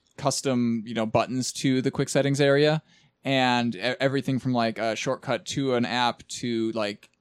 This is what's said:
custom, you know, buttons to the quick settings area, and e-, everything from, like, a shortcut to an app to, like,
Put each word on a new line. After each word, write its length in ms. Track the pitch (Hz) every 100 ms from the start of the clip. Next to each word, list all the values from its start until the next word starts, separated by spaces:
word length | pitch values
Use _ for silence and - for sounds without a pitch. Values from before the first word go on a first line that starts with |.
| _ -
custom, 640 | 143 - 139 123 120 113 110
you 80 |
know, 120 | 117 113
buttons 460 | 117 92 127 120
to 280 | - 139 131
the 100 | 131
quick 180 | - 135
settings 320 | 143 139 139
area, 420 | 139 139 151 156 - _ _ _
and 520 | 135 135 127 123 120 92
e-, 20 |
everything 600 | 120 - 135 135 135 127
from, 120 | 131
like, 260 | 120 113 104
a 180 | 113 107
shortcut 500 | 135 127 - 113 -
to 280 | 139 135
an 100 | 120
app 420 | 113 120 120 - -
to, 440 | - 123 113 113
like, 360 | 110 104 104 - _